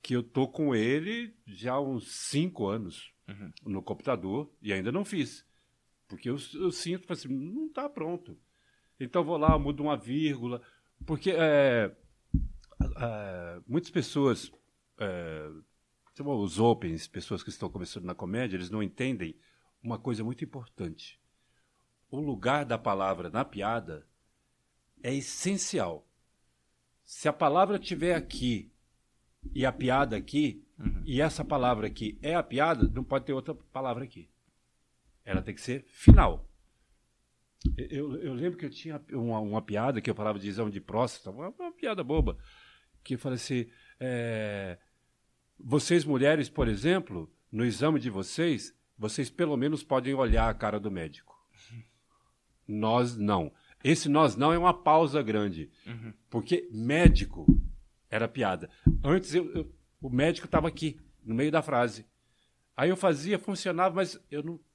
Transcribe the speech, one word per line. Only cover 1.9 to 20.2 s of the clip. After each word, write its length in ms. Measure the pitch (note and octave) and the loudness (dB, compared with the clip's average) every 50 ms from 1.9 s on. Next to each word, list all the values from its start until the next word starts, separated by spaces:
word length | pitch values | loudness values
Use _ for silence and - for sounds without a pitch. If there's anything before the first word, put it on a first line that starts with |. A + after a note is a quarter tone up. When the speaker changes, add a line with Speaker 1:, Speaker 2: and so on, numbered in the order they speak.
| C3+ A#2 - - | -4 -6 -6 -8
Speaker 1:
cinco 560 | - - - - - C#3+ E3 F#3 F3+ - G#2+ | -12 -10 -10 -2 0 0 0 0 -2 -4 -2
anos 440 | G2 G2+ A2+ G#2+ F2 D#2+ - - - _ _ _ | -2 -2 -2 -6 -8 -12 -14 -18 -20 _ _ _
Speaker 2:
Uhum. 240 | - G2 G2+ G#2 E2 - - - | -18 -16 -14 -14 -16 -18 -14 -8
Speaker 1:
no 160 | A2 G2 G2 | -6 -6 -6
computador 720 | - - G#2+ - - C#3 B2+ G2 E2+ F#2+ G2 C3 D3+ - _ _ | -4 -6 -8 -6 -2 -4 -4 -2 -2 -4 -4 -4 -6 -8 _ _
e 120 | - G#2 G2 | -6 -4 -4
ainda 180 | F#2+ F#2 A2 | -2 -2 -2
não 140 | B2+ F3+ G3+ | -2 -4 -4
fiz. 400 | - G#3+ F3 C3+ A#2 - - _ _ _ _ _ _ _ _ _ _ _ _ _ _ | -4 -2 -4 -4 -4 -6 -18 _ _ _ _ _ _ _ _ _ _ _ _ _ _
Porque 200 | G2+ - - A#2+ | -20 -10 -6 -6
eu, 80 | B2+ C#3+ C#3+ - - | -6 -6 -8 -12 -8
eu 160 | C#3+ F#3 F3+ E3+ | -2 -2 -2 -2
sinto, 340 | - - E3+ F3+ F#3 - | -2 -6 -6 -6 -6 -6
falo 100 | - F3+ | -8 -10
assim, 120 | - - B2+ | -8 -6 -6
"Não 400 | C3+ C3 C3+ E3+ G3+ D4 D#4 D#4 | -6 -6 -6 -6 -6 -6 -6 -6
tá 200 | - C4+ C#4 C#4+ | -6 -6 -8 -6
pronto." 480 | C#4+ - D#3 D#3+ F3 F3 - - E2 - _ _ _ _ _ _ _ _ _ _ _ _ | -6 -6 -6 -4 -6 -6 -8 -14 -20 -20 _ _ _ _ _ _ _ _ _ _ _ _
Então 240 | C3+ A#2+ - F3+ E3 | -10 -2 0 0 0
vou 140 | D3 E3+ | 2 0
lá, 200 | D3+ D3 D#3+ D#3+ | 2 4 4 4
mudo 240 | D3+ C#3+ C#3+ C#3+ C#3 | 4 2 -2 -4 -2
uma 140 | D3 D3+ D3 | -2 -2 -2
vírgula. 680 | B2 A2 A#2 C3 D3 D#3 D3+ C#3 B2+ A#2 B2 B2 A#2+ - - _ _ _ _ _ _ - | -4 -4 -6 -4 -2 -2 -2 -2 -4 -6 -8 -8 -8 -12 -18 _ _ _ _ _ _ -6
Porque, 260 | - D#3+ - - F#3+ | -6 -6 -2 0 0
é, 580 | F#3 E3 E3 D#3 D3 C#3+ C#3 C3+ A#2+ A#2 G#2+ F#2 - _ _ _ _ _ _ _ - - - - - - - _ - _ F3+ E3+ D3+ | 2 4 4 6 6 6 6 6 4 4 2 0 -4 _ _ _ _ _ _ _ 0 0 0 -2 -6 -12 -20 _ -4 _ -4 -4 -2
é, 640 | D3+ C3 A#2 A2 G#2+ G#2 G2 F#2 F2+ F2 F2 F2 F2 F2+ | -4 -6 -6 -6 -6 -8 -10 -10 -10 -10 -12 -12 -14 -10
muitas 220 | - B2 E3 F3 - | -4 -4 -4 -4 -2
pessoas, 600 | - F3 - - - C#3+ C#3 C3+ A2+ - - - - _ _ _ _ _ _ _ _ - | -4 -4 -4 -2 -2 2 2 2 2 0 -4 -16 -18 _ _ _ _ _ _ _ _ -8
é, 500 | A2 G2 F#2 F2 E2+ E2 D#2+ D#2 D2+ D2+ D#2+ D#2+ D2+ _ _ _ _ _ _ _ _ _ _ - | -6 -6 -6 -6 -8 -8 -10 -10 -12 -12 -14 -18 -20 _ _ _ _ _ _ _ _ _ _ -10
os 400 | C#3 C#3+ C#3 A2 G2+ F#2 D#2 F#2+ | -6 -4 -2 -2 -2 -2 0 4
opens, 480 | A2 A#2 A2+ - - E2+ E2 D#2 - | 4 4 4 4 0 -6 -6 -6 -8
pessoas 340 | - - F#2+ - - G#2 F2 | -10 -12 -12 -8 -8 -8 -8
que 80 | - - | -8 -12
estão 200 | - - - F2 | -10 -8 -10 -8
começando 340 | - G2 F2+ - - - F2 | -8 -8 -10 -10 -12 -12 -10
na 100 | F2+ F2 | -10 -10
comédia, 420 | - - F2 G2+ A#2 B2+ A#2 F#2 | -8 -8 -6 -4 -4 -4 -4 -4
eles 120 | F#2 F2+ F2+ | -6 -6 -6
não 140 | G#2 G#2+ G#2 | -4 -4 -4
entendem 520 | F#2+ - - B2 C3 C3 G2+ F2 D#2+ D#2 _ _ _ _ _ _ _ _ _ | -6 -4 -4 -4 -4 -4 -4 -6 -10 -10 _ _ _ _ _ _ _ _ _
uma 160 | - A#2 A#2 | -8 -8 -8
coisa 260 | A2+ A#2 B2+ A#2+ G#2+ | -6 -4 -6 -4 -4